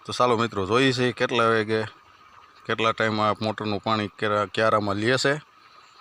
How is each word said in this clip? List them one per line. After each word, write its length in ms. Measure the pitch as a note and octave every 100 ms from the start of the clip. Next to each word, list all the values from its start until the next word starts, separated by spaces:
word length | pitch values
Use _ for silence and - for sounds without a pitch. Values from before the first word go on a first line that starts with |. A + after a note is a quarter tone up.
| -
તો 60 |
ચાલો 240 | - B2 A2+
મિત્રો, 300 | A#2 G2+ F#2
જોઈએ 260 | A2+ C3+
છે 200 | B2 B2
કેટલા 360 | A2+ B2 A#2+ A2+
વાગે, 360 | A2+ G#2+ A2 G#2+ - - - - - - - -
કેટલા 260 | A2 A2
ટાઈમ 280 | A2 A2 G#2+
આ 140 | G#2+ G2+
મોટરનું 400 | G#2+ G#2 G#2+ G2+
પાણી 280 | A2+ A2 G#2
ક્યારા-, 380 | - A2 G#2 G2+
ક્યારામાં 500 | - A2 A2 G#2 G2
લે 220 | A2 C3
છે 240 | C#3 D3+ - _ - - - -